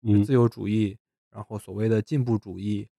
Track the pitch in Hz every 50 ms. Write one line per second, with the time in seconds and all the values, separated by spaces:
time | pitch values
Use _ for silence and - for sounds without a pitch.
0 | _ 110 104 104 101 107 135 123 120 117 - - 110 98 107 110 107 101 98 -
1 | _ _ _ _ _ _ _ 107 104 _ 110 104 - - 92 101 110 113 113 110
2 | 104 - 156 143 127 120 117 104 _ 104 90 92 98 104 104 101 107 _ _